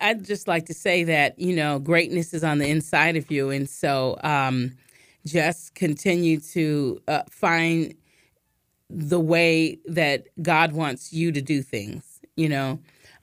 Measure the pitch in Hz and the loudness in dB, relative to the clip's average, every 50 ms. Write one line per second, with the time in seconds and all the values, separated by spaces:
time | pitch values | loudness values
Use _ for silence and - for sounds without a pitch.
0 | - 208 226 214 190 190 208 196 - - 175 165 160 165 165 - - 202 175 180 | -2 -2 -2 -2 -4 -6 -8 -4 -2 -2 -2 -2 -2 -4 -8 -4 0 0 2 2
1 | 170 165 160 151 143 135 - - 180 180 180 165 151 147 143 139 139 147 170 170 | 2 2 4 4 4 2 0 -2 -2 0 0 2 0 0 0 -2 0 2 2 2
2 | 175 113 170 180 165 165 - 160 160 156 147 147 143 143 151 160 147 - - 156 | 2 2 0 -2 -2 -2 -4 -2 0 0 0 2 2 2 0 0 0 0 2 2
3 | 151 165 165 160 135 - 151 139 139 135 139 139 139 135 - - - 147 139 135 | 4 2 2 0 -2 -2 -2 -2 0 0 -2 -2 -4 -6 -6 -4 -2 0 0 0
4 | 131 131 98 - - 151 151 139 135 131 131 127 123 127 127 - _ _ _ _ | 0 -2 -2 -2 -2 0 2 2 2 2 0 0 -2 -4 -6 -12 _ _ _ _
5 | _ _ _ _ - 143 147 170 151 160 170 - - - - - 185 160 147 - | _ _ _ _ -8 -4 0 0 2 0 0 -4 -8 -18 -6 -2 -2 -2 -2 0
6 | - 196 175 175 175 165 160 151 151 - - 175 160 151 151 147 143 127 - - | 0 0 2 4 4 2 2 0 -2 -4 -2 -2 0 0 0 0 0 -2 -4 -4
7 | - - 151 143 - - - - - 175 165 165 165 165 165 165 160 - - _ | -4 -2 -2 -2 -2 -6 -6 -2 0 2 2 2 2 2 2 0 0 -2 -6 _
8 | _ _ _ _ _ _ _ _ _ _ _ _ _ _ _ _ _ - - 170 | _ _ _ _ _ _ _ _ _ _ _ _ _ _ _ _ _ -14 -10 -8
9 | 156 147 175 175 165 156 170 165 170 165 165 160 160 156 - - - - 165 170 | -4 0 0 2 2 2 4 4 4 4 4 4 2 0 -2 -6 -10 -6 -2 0
10 | 160 147 139 131 - - _ - 160 175 165 156 165 160 147 156 160 147 127 127 | 0 0 0 -2 -4 -10 _ -6 0 2 4 4 4 2 0 -2 -4 -4 -4 -8
11 | - - - 160 165 170 156 143 135 147 156 139 127 - - 113 101 107 - - | -10 -8 -4 -2 0 0 0 -2 -2 -2 -2 -2 -2 -4 -8 -8 -8 -10 -12 -14
12 | - - - - - - _ - 160 151 147 139 135 131 135 - - _ _ _ | -14 -18 -20 -20 -20 -10 _ -2 -2 0 0 0 -2 -4 -4 -6 -10 _ _ _
13 | - - - _ | -20 -20 -20 _